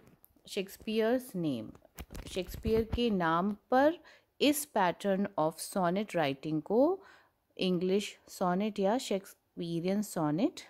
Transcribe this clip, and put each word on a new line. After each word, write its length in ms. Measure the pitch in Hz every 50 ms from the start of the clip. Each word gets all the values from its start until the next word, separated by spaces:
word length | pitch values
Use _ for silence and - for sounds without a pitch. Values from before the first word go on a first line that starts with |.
| - - - _ _ _ _ _ - -
Shakespeare's 880 | - 202 185 - - - - 226 214 220 220 220 254 254 247 - -
name। 420 | 180 165 151 131 113 104 - - - _ - - - - - - - - -
शेक्सपियर 560 | - 196 175 - - - - 220 220 220 226
के 260 | 220 - 240 240 233
नाम 460 | 202 185 170 160 165 170 185 208 202 - _ -
पर 280 | 254 262 285 311 330 - - - - - _ _ _ -
इस 320 | 226 285 294 - - -
pattern 540 | - 214 185 175 170 - - 202 190 190 202 196 - 151
of 140 | 156 160 -
sonnet 520 | - - - - 202 180 170 180 196 214
writing 560 | - - 170 151 139 139 - - 156 156 156
को 400 | - - 196 233 277 339 392 381 - - - - _ _ _ _ _ _ - -
इंग्लिश 600 | 185 185 180 170 185 185 190 208 208 - - - _ -
सोनेट 500 | - - 196 180 180 190 208 220 202 208
या 200 | 190 190 226 269
शेक्सपियरियन 1040 | - - 208 190 190 - - _ _ _ - 180 175 170 170 165 165 185 196 214
सोनेट 580 | 202 - - 180 156 147 147 175 254 370 - - -